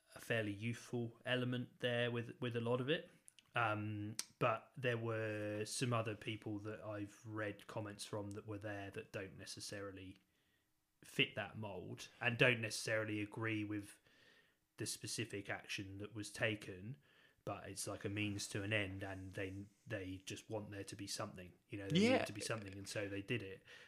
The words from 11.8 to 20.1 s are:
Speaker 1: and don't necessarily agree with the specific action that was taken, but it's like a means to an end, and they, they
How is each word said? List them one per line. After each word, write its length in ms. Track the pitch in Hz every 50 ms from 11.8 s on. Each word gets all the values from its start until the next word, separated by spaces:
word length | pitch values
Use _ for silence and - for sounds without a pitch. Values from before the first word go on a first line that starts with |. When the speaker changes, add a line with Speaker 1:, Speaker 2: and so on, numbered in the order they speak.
| 85 107 120 - - - - -
Speaker 1:
and 160 | 117 120 117
don't 240 | 113 139 127 120 113
necessarily 600 | 113 104 - - - 120 110 110 110 110 107 107
agree 420 | 104 104 - 117 113 110 110 107 104
with 340 | 104 107 104 101 - - - _ - - - - - - - _ _ _ _ _ _ _
the 80 | - 110
specific 640 | - - - - 107 - - 107 - - 101 - -
action 360 | 104 92 - - - - 98 95 98 98
that 160 | 104 - 113
was 140 | 107 101 -
taken, 680 | - - 123 113 107 101 - 110 95 90 98 113 139 - _ - - - - - _ _ -
but 180 | 104 101 95 -
it's 200 | 98 95 - -
like 180 | 104 98 92 -
a 40 | 104
means 380 | 101 104 104 104 98 98 - -
to 140 | - 104 98
an 80 | 104
end, 320 | 110 104 98 95 95 95 101
and 300 | 98 95 95 92 95 92
they, 180 | 107 98 95 98 98 101 - - _ _
they 320 | 117 110 98 95 92